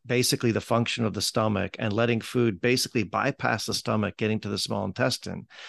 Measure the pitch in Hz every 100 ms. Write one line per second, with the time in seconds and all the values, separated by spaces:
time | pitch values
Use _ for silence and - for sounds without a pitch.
0 | 117 123 123 143 120 104 - 117 117 -
1 | 110 95 - - 110 101 92 - 113 101
2 | 117 113 - 123 117 90 120 127 - 127
3 | 95 104 120 - 120 113 - 101 - 110
4 | 101 - 107 107 104 98 - 104 101 92
5 | 131 - 95 90 - -